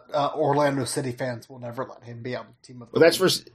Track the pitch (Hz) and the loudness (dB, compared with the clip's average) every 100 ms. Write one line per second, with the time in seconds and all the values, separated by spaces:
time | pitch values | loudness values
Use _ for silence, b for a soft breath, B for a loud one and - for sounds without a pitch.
0 | - 143 143 - 143 143 147 139 123 - | -4 -2 -2 0 0 2 2 0 -2 -4
1 | 131 120 131 117 - 131 120 117 123 - | -4 -4 -6 -8 -12 -14 -10 -8 -10 -12
2 | 117 120 123 117 110 _ - 123 113 - | -16 -12 -8 -8 -10 _ -20 -20 -2 6
3 | 165 170 185 - - | 6 6 2 0 -6